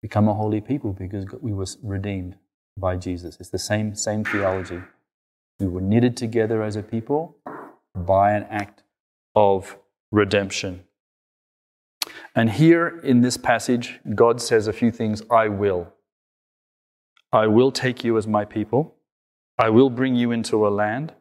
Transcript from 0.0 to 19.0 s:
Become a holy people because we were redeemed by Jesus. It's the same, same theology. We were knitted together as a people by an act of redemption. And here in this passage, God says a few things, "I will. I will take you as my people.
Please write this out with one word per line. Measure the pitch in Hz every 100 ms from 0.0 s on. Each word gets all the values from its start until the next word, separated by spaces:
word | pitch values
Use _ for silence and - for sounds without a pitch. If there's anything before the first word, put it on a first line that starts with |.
Become | 110 107 107
a |
holy | 104 107 107
people | 101 139 110
because | 95 92 101 95 -
we | 120
were | 98 95 -
redeemed | 110 98 101 98 90 87 _ _ _ -
by | 95 92
Jesus. | 92 90 85 -
It's | 92
the | 92
same, | - 107 107 104
same | - 107
theology. | 107 104 98 95 95 90 90 _ _ _ _ _ _ _
We | 95
were | 90
knitted | 95 110 117 117
together | 117 113 110 113
as | 107 107
a |
people | 104 113 110 143 170 _ - - - _ _ 92
by | 87 95 101
an | 104 -
act | 107 104 _ _ _ _ _ _ -
of | 101 98 95 - _ _ _
redemption. | 104 101 101 98 - 98 92 _ _ _ _ _ _ _ _ _ _ _ _ - - - -
And | 117
here | 104 160 170 170 -
in | 143 123
this | 123 -
passage, | - 117 - 120 117 - -
God | 107 117 123
says | - 117 107
a |
few | 107 120
things, | 110 113 107 -
"I | 117 110
will. | 101 101 90 87 _ _ _ _ _ _ _ _ _ _ _ _ _ _
I | 117 110
will | 107 131
take | 131 127 123
you | 117 113
as | 107
my | 107 104
people. | 110 104 123 160 _